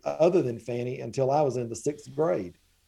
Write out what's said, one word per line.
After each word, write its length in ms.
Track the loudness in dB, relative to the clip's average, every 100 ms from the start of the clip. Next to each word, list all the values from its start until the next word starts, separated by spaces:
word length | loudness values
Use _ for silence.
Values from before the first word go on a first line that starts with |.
other 380 | -4 4 4 4
than 160 | 0 -4
Fanny 420 | -6 -4 -4 -6
until 300 | -6 -2 2
I 100 | 4
was 140 | 2 0
in 120 | -4
the 80 | -4
sixth 380 | -4 -4 -6
grade. 420 | -2 0 0 -4 -12 _ _